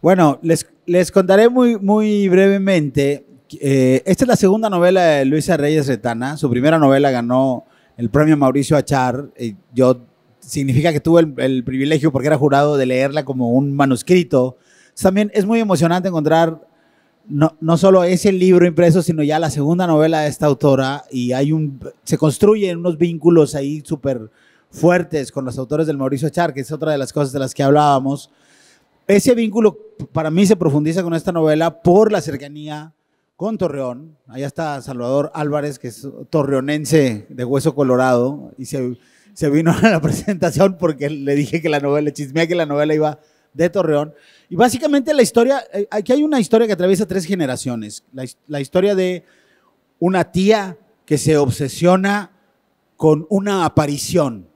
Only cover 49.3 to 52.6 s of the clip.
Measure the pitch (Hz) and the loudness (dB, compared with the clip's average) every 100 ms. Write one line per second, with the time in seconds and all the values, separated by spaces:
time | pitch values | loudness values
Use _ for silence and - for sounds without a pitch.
49.3 | _ _ _ _ _ _ _ 170 185 165 | _ _ _ _ _ _ _ -2 0 -2
50.3 | 175 190 214 190 170 _ _ _ 147 147 | -2 2 0 -2 -12 _ _ _ -4 0
51.3 | 151 143 - 139 - 170 185 196 202 196 | 0 0 -2 -6 -2 0 2 0 -4 -6
52.3 | _ _ _ | _ _ _